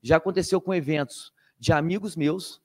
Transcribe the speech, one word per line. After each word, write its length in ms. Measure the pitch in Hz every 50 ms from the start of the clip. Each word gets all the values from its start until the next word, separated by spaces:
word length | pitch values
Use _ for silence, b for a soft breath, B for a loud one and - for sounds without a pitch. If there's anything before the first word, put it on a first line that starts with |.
| -
Já 160 | 117 151 165
aconteceu 420 | 160 190 180 190 170 - 190 185
com 140 | 175 175 190
eventos 580 | 175 147 135 156 151 143 131 - - - - - _ _ _ _ _
de 140 | 117 - 165
amigos 440 | 147 151 165 180 202 196 214 -
meus 440 | 165 143 147 160 190 175 - - - _